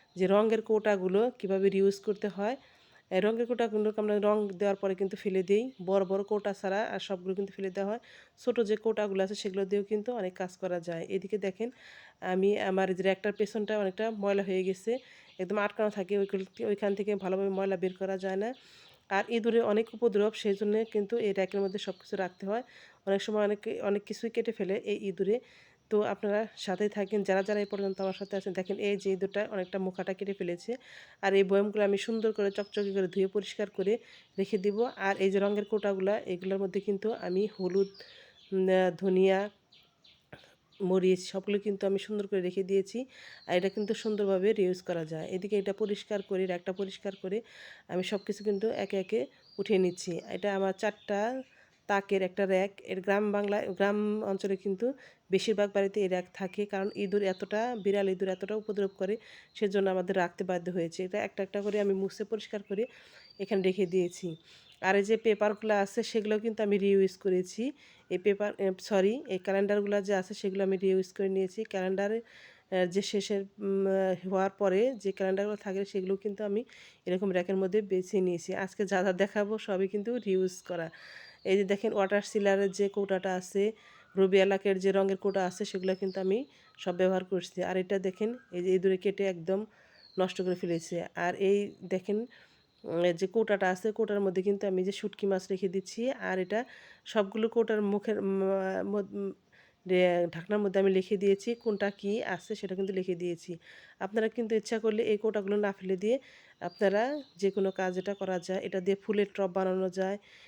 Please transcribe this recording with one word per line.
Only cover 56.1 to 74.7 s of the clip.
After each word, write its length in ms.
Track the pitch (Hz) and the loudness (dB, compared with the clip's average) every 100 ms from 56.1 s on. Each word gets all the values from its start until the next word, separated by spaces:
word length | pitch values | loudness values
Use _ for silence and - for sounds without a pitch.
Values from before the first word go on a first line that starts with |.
| 180 180 | -2 -4
থাকে, 320 | - 190 196 208 | -8 -8 -4 -4
কারণ 240 | 196 196 | -2 -4
ইঁদুর 280 | - 202 202 | -4 -2 0
এতটা, 540 | 196 185 190 208 240 240 | 0 -2 -4 -4 -4 -2
বিড়াল 320 | 196 202 196 | 0 2 2
ইঁদুর 200 | 190 190 | 0 -2
এতটা 280 | 185 190 214 | -4 -4 -6
উপদ্রব 340 | 214 202 196 - | -4 -2 -2 -2
করে, 180 | 190 226 - - - | -4 -4 -8 -20 -18
সেজন্য 360 | - 202 196 196 | -4 0 2 2
আমাদের 260 | 185 180 190 | 2 0 2
রাখতে 280 | 170 - | 0 -2
বাধ্য 260 | 190 180 175 | -4 -2 -2
হয়েছে। 340 | 180 165 165 | -4 -4 -4
এটা 140 | 185 202 | -6 -4
একটা 240 | 202 - | -4 -4
একটা 200 | 196 202 | -6 -4
করে 180 | 202 208 | -2 0
আমি 140 | 202 | 2
মুছে 300 | 190 196 - | 0 -2 -4
পরিষ্কার 380 | 208 220 - 208 | -6 -6 -6 -10
করে 240 | 202 196 247 - - - - - | -6 -4 -4 -8 -20 -20 -20 -12
এখানে 220 | 196 196 | -2 2
রেখে 240 | 185 185 185 | 2 2 2
দিয়েছি। 500 | 185 175 - 180 160 - - - - | 2 0 -2 -8 -10 -14 -20 -20 -4
আর 160 | 185 202 | 2 2
এই 60 | |
যে 140 | 196 220 | 4 2
পেপারগুলো 580 | 220 208 208 208 220 | 2 4 2 0 0
আছে 280 | 208 196 - | 2 2 -2
সেগুলো 360 | 226 226 214 214 | -2 -2 0 0
কিন্তু 240 | 226 214 | -2 -2
আমি 160 | 208 202 | 2 4
রিউজ 380 | 196 196 190 - | 6 6 4 2
করেছি। 560 | 196 185 185 - 254 - - - - | 0 0 0 -4 -6 -6 -16 -20 -8
এই 80 | 185 | -2
পেপার, 340 | 202 202 208 - | 0 2 0 0
এ, 120 | 196 185 | 0 -2
সরি, 420 | - 202 190 247 262 | 0 4 4 2 -4
এই 100 | 185 | -6
ক্যালেন্ডারগুলো 640 | 190 196 202 208 202 202 | -2 0 2 2 2 0
যে 140 | 190 | 2
আছে 200 | 196 185 | 0 -2
সেগুলো 280 | 214 202 190 | -6 -4 0
আমি 140 | 190 190 | 0 2
রিউজ 360 | 190 185 185 | 2 2 0
করে 160 | - 196 | -2 -2
নিয়েছি। 360 | 190 190 185 | 0 -2 -4
ক্যালেন্ডারে, 560 | 220 196 185 190 202 226 - - - - - | -6 -4 -2 0 0 -2 -6 -18 -20 -20 -4
এ, 160 | 190 180 | 0 2
যে 160 | 185 | 0
শেষের, 420 | 196 208 196 202 196 - | 0 -2 -2 -2 -4 -6
উম, 280 | 202 196 190 190 190 180 180 | -2 0 2 2 2 0 0
হওয়ার 200 | 190 190 | 0 0
পরে 440 | - - | 2 2